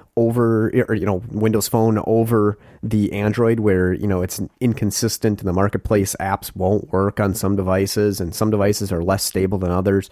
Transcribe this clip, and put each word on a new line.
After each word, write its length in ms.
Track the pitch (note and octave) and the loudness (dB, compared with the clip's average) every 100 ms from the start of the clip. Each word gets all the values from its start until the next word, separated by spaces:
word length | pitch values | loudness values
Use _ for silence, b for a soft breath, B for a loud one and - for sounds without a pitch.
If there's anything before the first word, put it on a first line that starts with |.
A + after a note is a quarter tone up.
| B A#2 | B -2
over, 520 | A#2 A#2+ A#2 A2 A2+ B2 A2 | 0 2 2 2 2 0 0
or, 80 | |
you 120 | A2 G#2 | 0 0
know, 140 | F#2 A#2 | -2 -4
Windows 340 | G#2+ A2 G#2+ - | -2 0 0 0
Phone 340 | A#2 A2+ G#2+ - | 2 2 2 2
over 500 | A2+ A2+ A2+ G#2 G2 B B | 2 2 2 2 -2 B B
the 320 | A2 G#2+ G2+ | -2 0 0
Android, 460 | G2+ G#2+ A2 A2+ A2 | 0 0 2 2 2
where, 340 | G#2 F#2 F#2 | 2 2 2
you 140 | F2+ G2+ | 0 0
know, 160 | F#2 | -2
it's 180 | F#2 - F2+ - | -2 -6 -10 -2
inconsistent 800 | B2 A2+ G#2 - A2+ - A2 G#2 | -2 0 -2 -2 -2 0 -2 -2
in 60 | F#2+ | -2
the 60 | |
marketplace. 640 | F#2 G2+ G2+ - G#2 F#2+ - | 0 0 -2 0 0 0 -4
Apps 340 | F#2+ G2+ - | -4 -6 -8
won't 380 | F#2+ F#2 G2+ - | -4 0 0 0
work 260 | F#2+ G2+ - | 0 0 0
on 160 | G2+ | -2
some 220 | F#2+ G2 G2 | 0 0 0
devices, 640 | F#2 F#2+ G2 G#2+ G#2 G2 | 0 0 0 0 0 0
and 120 | E2+ | -6
some 180 | - G#2+ | -2 0
devices 400 | G#2+ G2+ G2+ G2 | 2 2 0 -2
are 100 | E2+ | -2
less 220 | F2 G2+ | 0 -2
stable 340 | - F#2+ F#2+ G2 | -2 -2 -2 0
than 140 | F2+ | 0
others. 380 | F2+ G2 G2 - | 0 2 0 -2